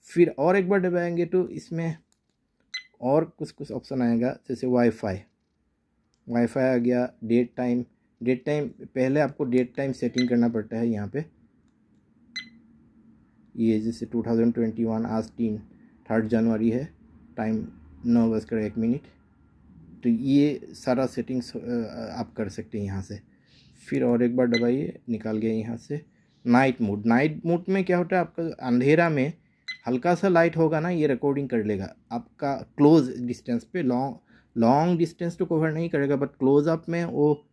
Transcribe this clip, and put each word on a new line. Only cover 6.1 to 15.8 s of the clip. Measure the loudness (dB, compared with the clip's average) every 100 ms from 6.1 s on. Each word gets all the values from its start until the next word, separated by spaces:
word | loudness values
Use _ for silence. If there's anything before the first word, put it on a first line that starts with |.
| _ -6
वाईफाई | -2 0 2
आ | 2 2
गया, | 2 0 -2 -6
डेट | 0 0 0 -4
टाइम, | -2 -2 -4 _ _ _
डेट | -2 -2 -2
टाइम, | -4 -4
पहले | -10 -10 -2 0 2
आपको | 0 -2
डेट | 0 0 0 -4
टाइम | -6
सेटिंग | -2 -4 -2 0
करना | 2 2
पड़ता | 0 -6 -4
है | -2
यहाँ | -2 -6
पे। | -8 -10 _ _ _ _ _ _ _ _ _ _ -16 -16 -20 _ _ _ _ _ _ _ _ _ -2
ये | 0 0
जैसे | -2 -6 -6
टू | -6 -2
थाउजेंड | 2 2
ट्वेंटी | 2 -2 -2
वन, | -2 -2 -2
आज | -4 -6
तीन, | -4 -4 -4 -10 -20